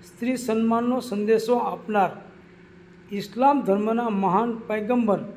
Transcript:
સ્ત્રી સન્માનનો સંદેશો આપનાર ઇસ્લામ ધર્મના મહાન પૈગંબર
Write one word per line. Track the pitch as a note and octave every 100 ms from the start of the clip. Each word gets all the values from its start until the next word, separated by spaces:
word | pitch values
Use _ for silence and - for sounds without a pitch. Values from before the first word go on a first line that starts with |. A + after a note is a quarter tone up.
| -
સ્ત્રી | - A#3+ B3+
સન્માનનો | - A3 A3+ A3+ A#3+ B3+
સંદેશો | - G#3 G#3 A3 - B3
આપનાર | G#3 F3+ - G#3 F3+ C3+ - - - - - - - - -
ઇસ્લામ | G3+ - A3+ C4+ C#4+
ધર્મના | F#3+ G3 G#3+ A3+ A#3+ G3
મહાન | F#3+ F#3 A#3+ A3+ -
પૈગંબર | G#3+ G#3 B3 A3 F3+ C#3+